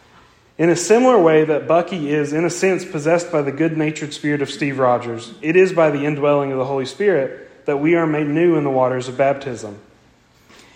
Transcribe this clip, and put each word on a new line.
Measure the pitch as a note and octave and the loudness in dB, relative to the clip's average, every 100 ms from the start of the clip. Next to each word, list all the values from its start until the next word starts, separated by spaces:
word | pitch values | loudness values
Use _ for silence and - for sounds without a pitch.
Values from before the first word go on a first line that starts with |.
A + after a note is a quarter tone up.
| _ - _ _ _ - | _ -20 _ _ _ -2
In | E3 | 0
a | E3 | 0
similar | - A3+ B3+ A#3 | 2 4 6 6
way | D#3+ D#3 D#3 | 6 4 4
that | C#3+ D3+ | 0 2
Bucky | E3 E3+ F3+ C#3+ | 0 0 -6 -2
is, | D3+ C#3+ | -2 -2
in | D#3 E3+ | -2 -2
a | |
sense, | - F#3+ F3+ - | 0 0 -2 -4
possessed | D#3 D3 E3+ - | -4 0 0 0
by | D#3 | -2
the | C#3 | -2
good-natured | C3+ D#3+ D#3 D#3 D#3 D3 | -2 -2 0 -4 -4 -10
spirit | - D3+ D3 | -6 -4 -4
of | C3+ | -4
Steve | - C#3+ C3 | -4 -4 0
Rogers, | B2+ A#2+ A#2 A2+ - - | 2 2 -2 -10 -12 -8
it | D3+ F3+ | 0 4
is | F#3 | 4
by | E3 D#3 | 4 2
the | C#3+ D3 | 2 -2
indwelling | C#3+ D3 C#3+ C#3 | 0 2 2 0
of | C3 | -2
the | B2+ | -2
Holy | C#3 C3 | -4 -6
Spirit | - G#3 D#3+ C3 - - - - | -2 0 2 -2 -8 -20 -10 -4
that | C#3+ | 0
we | D3+ E3+ | 2 2
are | E3 | 2
made | D3+ D3 | -2 -2
new | D3+ F3 D#3 | 2 2 2
in | |
the | C#3+ | 0
waters | C3 B2+ B2+ B2+ | 0 0 -2 -6
of | B2 | 0
baptism. | C#3 C#3 C#3 A2 G#2 G2+ - _ _ _ _ _ _ - - | 0 0 -6 -10 -12 -16 -20 _ _ _ _ _ _ -20 -20